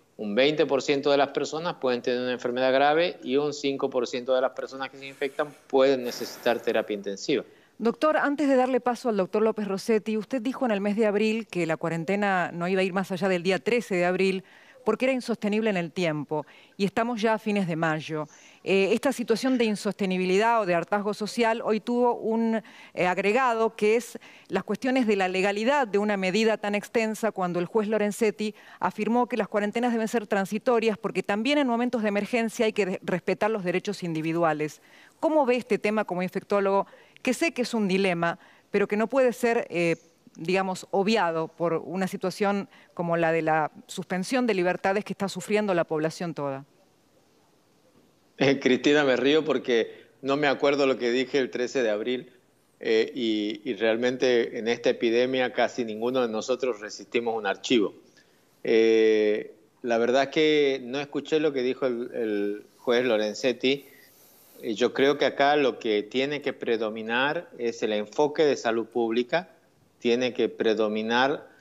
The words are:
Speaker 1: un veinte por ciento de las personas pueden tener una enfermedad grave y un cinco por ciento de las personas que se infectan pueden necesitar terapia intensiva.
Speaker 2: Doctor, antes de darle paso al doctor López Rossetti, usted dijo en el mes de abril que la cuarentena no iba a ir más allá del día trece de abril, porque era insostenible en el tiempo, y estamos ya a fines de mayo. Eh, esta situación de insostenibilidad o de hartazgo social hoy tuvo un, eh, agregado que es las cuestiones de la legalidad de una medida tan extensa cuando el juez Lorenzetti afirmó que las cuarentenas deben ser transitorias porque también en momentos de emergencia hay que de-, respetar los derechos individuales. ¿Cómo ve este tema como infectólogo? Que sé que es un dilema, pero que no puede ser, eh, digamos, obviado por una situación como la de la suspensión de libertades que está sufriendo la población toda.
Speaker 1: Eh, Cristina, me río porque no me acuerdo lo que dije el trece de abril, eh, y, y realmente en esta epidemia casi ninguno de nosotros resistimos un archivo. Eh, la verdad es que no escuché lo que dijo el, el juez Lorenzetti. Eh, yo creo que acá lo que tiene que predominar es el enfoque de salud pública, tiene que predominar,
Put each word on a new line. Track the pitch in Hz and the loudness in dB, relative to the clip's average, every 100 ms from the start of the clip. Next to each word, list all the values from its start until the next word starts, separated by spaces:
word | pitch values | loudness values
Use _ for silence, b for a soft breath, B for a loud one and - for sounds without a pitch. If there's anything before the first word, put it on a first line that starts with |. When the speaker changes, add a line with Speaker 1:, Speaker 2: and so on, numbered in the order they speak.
| _ | _
Speaker 1:
un | - 107 | -10 -4
veinte | 104 139 156 | 2 2 2
por | 143 135 | 0 0
ciento | 135 139 143 | 0 0 2
de | 143 | 2
las | 139 | 2
personas | 151 135 151 170 - | -2 -6 -6 -6 -4
pueden | 131 123 | -2 -2
tener | 120 123 | -2 -2
una | 127 | -2
enfermedad | 120 123 123 131 | -4 -4 0 2
grave | 131 143 156 175 - | 4 4 2 0 -4
y | 127 | -2
un | 135 147 | -2 -2
cinco | 147 139 135 135 | -4 -4 -2 -2
por | 135 117 | -2 -4
ciento | 127 123 | -4 -2
de | 127 | 0
las | 127 | 0
personas | - 127 135 131 | -4 -12 -10 -12
que | 135 | -12
se | |
infectan | 139 135 139 139 151 - - | -14 -6 -6 -4 -6 -8 0
pueden | 135 135 131 | 4 6 4
necesitar | 120 - 117 - 120 113 | -2 -8 -10 -4 0 0
terapia | 117 110 107 | 0 -2 -2
intensiva. | 104 101 98 - 120 - b b b | -4 -6 -8 -2 -2 -2 b b b
Speaker 2:
Doctor, | 226 226 311 | -2 2 2
antes | 302 277 285 285 | 2 0 0 2
de | |
darle | 254 254 247 | 4 2 2
paso | 247 233 247 | 0 -2 -2
al | 202 | 0
doctor | 185 214 | 0 2
López | 220 220 202 | 2 0 -4
Rossetti, | 196 - 220 214 | -4 0 0 0
usted | 214 190 269 | -4 -2 -4
dijo | 233 254 | -4 -2
en | 254 | 0
el | 202 | 0
mes | 208 | 0
de | 208 | 2
abril | 214 202 220 226 214 | 2 2 2 0 -4
que | 175 | -4
la | 160 | -2
cuarentena | 160 165 165 165 202 202 185 170 | -2 -2 -4 -2 0 2 0 -2
no | 170 175 | -4 -2
iba | 190 | 0
a | |
ir | 190 | 0
más | 185 185 | -2 -4
allá | 185 196 | -2 0
del | 180 | 0
día | 170 180 | 0 0
trece | - 240 - | 0 -2 0
de | 180 | 0
abril, | 175 185 190 190 B B B B | 2 2 0 0 B B B B
porque | - 220 | -2 0
era | 262 | 0
insostenible | 254 233 214 208 214 220 | 0 -2 -2 0 0 0
en | 190 | 0
el | 170 | -2
tiempo, | 185 170 151 135 151 - B B B | -2 0 0 -2 -6 -6 B B B
y | |
estamos | 196 - 233 240 | -2 0 -2 0
ya | 220 | 0
a | 214 | 0
fines | 220 202 175 | 0 -2 0
de | |
mayo. | 160 165 156 156 156 151 B B B | 0 0 -2 -4 -8 -8 B B B
Eh, | - 196 190 | 0 2 4
esta | 226 285 | 2 0
situación | 240 233 220 262 254 | -2 -2 0 2 2
de | |
insostenibilidad | 226 208 208 - 196 185 185 190 220 233 | 2 0 -4 -2 -2 0 2 2 4 2
o | |
de | 190 | 2
hartazgo | 170 - 208 202 | 0 0 -2 -2
social | 202 208 - 226 233 | -4 -6 0 0 0
hoy | - 220 | 0 -2
tuvo | 226 240 240 | 0 0 2
un, | 233 220 226 226 226 B B B | 0 -2 0 0 -2 B B B
eh, | - | -2
agregado | 180 240 196 226 262 226 226 | 0 2 2 2 2 2 0
que | - 208 233 | 0 2 2
es | - - B B B | -2 -16 B B B
las | 185 | -6
cuestiones | - 202 254 262 | -4 -4 0 0
de | 220 | 2
la | 196 185 | 2 0
legalidad | 190 202 202 220 294 | 0 0 0 -2 0
de | 233 196 | 0 0
una | 214 196 | 0 0
medida | 185 190 220 208 | 0 2 2 0
tan | 208 | -2
extensa | 208 - 240 220 214 214 | -4 -2 -2 -2 -2 -4
cuando | 190 180 175 | -2 -2 -2
el | |
juez | 175 226 208 | -2 -2 0
Lorenzetti | 220 208 202 214 - 214 B B B | 0 0 0 -2 0 -6 B B B
afirmó | 185 - 214 240 240 | -4 -2 -2 0 0
que | 233 | -2
las | 190 | -2
cuarentenas | 214 208 233 247 | -2 -2 -2 -2
deben | 226 220 | -2 -2
ser | 233 214 | -2 -2
transitorias | 202 190 214 - 233 220 208 | -2 -2 -2 0 2 2 -2
porque | 196 175 | -4 -4
también | - 202 247 294 | -2 -2 2 2
en | 262 | 2
momentos | 233 247 240 | 0 0 0
de | 214 | 0
emergencia | 202 208 240 226 - | -2 0 -2 -2 0
hay | 220 | 0
que | 208 | 0
de-, | 185 190 | -2 -2
respetar | - 180 - 185 208 | -4 -4 -2 0 0
los | 220 | 0
derechos | 180 180 208 196 | -2 -2 -4 -6
individuales. | 175 156 160 165 165 151 151 - B B B B | -4 -4 -2 2 2 0 -4 -8 B B B B
¿Cómo | 311 311 | 0 2
ve | 254 247 | 2 0
este | - 202 | 0 -2
tema | 208 214 | 0 0
como | 202 180 | -2 -4
infectólogo? | 180 196 - 202 196 196 196 B B B | -4 -6 -2 0 2 0 -2 B B B
Que | - | -4
sé | 247 330 | 0 -2
que | 247 | -2
es | 233 | -2
un | 226 202 | 0 0
dilema, | 190 196 170 170 - b b b | 2 2 0 -2 -4 b b b
pero | 202 202 | 0 0
que | 208 | 0
no | 220 | 2
puede | 269 254 | 4 2
ser, | - 233 233 - | 2 0 0 0
eh, | 170 170 160 _ _ - | 0 0 0 _ _ -20
digamos, | - 160 190 190 180 - | -10 -2 0 0 -6 -4
obviado | 196 196 226 170 165 160 | 0 2 2 2 0 -4
por | - 170 | -2 -2
una | 165 - 180 185 | -2 -4 -4 -4
situación | 196 185 - 202 202 - B B | -4 -6 -2 0 0 -4 B B
como | - 170 | -6 -2
la | 170 165 | 2 2
de | 165 | 2
la | 156 160 151 - - | 2 2 0 -6 -16
suspensión | - 175 185 185 254 247 | -12 -6 -6 -2 0 0
de | |
libertades | 196 180 180 196 202 | 2 0 0 0 -2
que | - | -4
está | 185 196 | -6 -6
sufriendo | 185 - 208 208 | -6 -2 -2 0
la | 175 | 0
población | 156 156 160 - 175 | 0 -2 -4 -4 -8
toda. | 151 143 135 143 _ _ _ _ _ _ _ _ _ _ _ _ _ _ _ _ - | -6 -6 -8 -12 _ _ _ _ _ _ _ _ _ _ _ _ _ _ _ _ 0
Speaker 1:
Eh, | 139 135 | 2 2
Cristina, | 131 123 151 147 | 2 4 4 4
me | 143 120 | 4 4
río | 131 156 | 4 2
porque | 151 131 - 117 104 - - - | 2 -2 2 0 0 -6 -20 -10
no | 131 139 | -2 0
me | 147 | 2
acuerdo | 131 143 143 | 2 2 2
lo | 135 117 | 2 2
que | 120 | 0
dije | 123 127 143 | 0 0 0
el | 123 | -2
trece | 120 123 139 | -2 -2 0
de | 113 | 0
abril, | 104 113 127 127 _ _ _ _ - | 0 -2 -6 -8 _ _ _ _ -8
eh, | 120 110 117 | 0 2 2
y, | - 113 107 104 - 123 | 0 0 0 -2 -4 -6
y | |
realmente | 98 113 113 123 131 135 120 120 127 | -2 0 2 0 2 2 2 0 -4
en | 110 | -4
esta | 117 131 | 0 0
epidemia | 117 117 120 127 131 123 | 0 2 2 2 0 -2
casi | - 113 - | 0 -2 -2
ninguno | 113 107 117 131 | -6 -4 -2 0
de | 120 | -2
nosotros | 110 107 123 131 104 | -2 -4 -2 -2 -4
resistimos | 104 - 98 120 117 | -8 -14 -4 -4 -2
un | 113 | -4
archivo. | 101 95 - 123 95 - b b b b b _ | -4 -4 2 2 2 -4 b b b b b _
Eh, | - 113 113 113 110 107 107 107 - - _ _ | 2 4 6 6 6 4 2 0 -6 -18 _ _
la | 123 117 | -2 0
verdad | 117 131 | 2 2
es | 135 | 2
que | 160 156 151 139 135 | 2 2 4 2 0
no | 120 135 | -6 -8
escuché | 139 147 143 156 | -6 -8 -2 0
lo | 156 | 0
que | 135 | 0
dijo | 127 123 | -2 -2
el, | 131 117 123 | -2 -4 -6
el | 123 110 104 101 104 - _ | -4 -2 -2 -2 -6 -12 _
juez | - 120 | 0 2
Lorenzetti. | 123 107 107 104 135 117 131 139 B B B _ - _ - - | 2 2 0 -2 -2 0 0 0 B B B _ -20 _ -20 -12
Eh, | 127 | -6
yo | 104 120 | 0 0
creo | - 135 143 | 2 2 4
que | |
acá | 135 - 139 147 | 0 2 2 4
lo | 131 107 | 2 0
que | 113 104 | 0 0
tiene | 101 127 139 147 | 0 -2 -2 -4
que | 135 | -6
predominar | - 113 110 110 113 110 120 139 160 170 - | -6 -2 -2 -2 -6 -4 -2 0 -4 -8 -6
es | 120 113 | -6 -4
el | 113 | -2
enfoque | 104 104 - 147 147 | -2 -4 0 0 2
de | 151 | 2
salud | 127 120 117 | 2 0 -2
pública, | 110 123 117 113 123 165 180 - _ _ _ _ | -2 -2 0 0 0 -2 -4 -20 _ _ _ _
tiene | 120 120 127 | 0 2 0
que | 117 110 | 0 -2
predominar, | - 113 107 107 110 110 120 135 170 - B | 0 0 2 0 -2 0 2 2 -2 -8 B